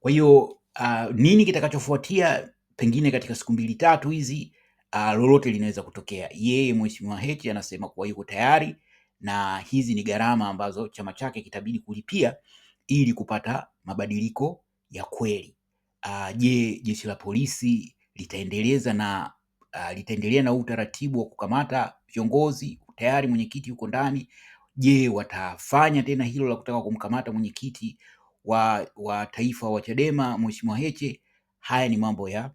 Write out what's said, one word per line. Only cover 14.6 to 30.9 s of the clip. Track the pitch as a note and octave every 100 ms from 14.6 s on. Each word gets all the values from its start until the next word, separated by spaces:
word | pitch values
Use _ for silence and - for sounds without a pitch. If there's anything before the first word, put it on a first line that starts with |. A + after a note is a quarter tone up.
| _ _ _
ya | -
kweli. | - - A3+ G#2 F2+ _ _ _ _ _ -
Uh, | G2 G2 A2+
je, | B2 B2+ A2+ G#2+
jeshi | A2+ G#2+ A2
la |
polisi | G2+ G2 G#2 C#3+ - B2 A#2 - _ _
litaendeleza | _ F2+ G2+ F#2+ G2+ A2+ C#3 B2
na, | G#2+ G#2 G2 E2 _ _ _ _
uh, | - F2 F#2+
litaendelea | G2 G#2+ G#2 C3
na | C3
utaratibu | B2 A#2+ A#2 G#2+ - C#3+ B2+
wa | A2
kukamata | - F#2+ B2 D3 C3 G#2 - _
viongozi? | - A2+ C#3 D3+ C3+ C#3+ - _ -
Tayari | A#2 C#3 C#3
mwenyekiti | A#2+ A2+ C#3 C3
yuko | A#2+ A2
ndani, | B2 C#3 C3+ B2 _ - - _ -
je, | C3 C#3 B2+
watafanya | G2+ G2+ G2 F#2 F2 - D3 D#3 D3
tena | B2 C3+
hilo | A#2+ B2+ C3
la | A#2
kutaka | - A#2+
kumkamata | A2 A2 G2+ A#2+ -
mwenyekiti | A2 A2 - B2 - A2+ - _ _ _ _
wa, | - A2+ A2 G#2+ F2+ -
wa | G#2 G#2 G#2
taifa | - A#2+ A#2+ A2+
wa | G#2+
chadema, | G#2 A2+ D3+ D3 C3 A#2
Mheshimiwa | A2+ G#2+ A2+ G#2+
Heche? | D3+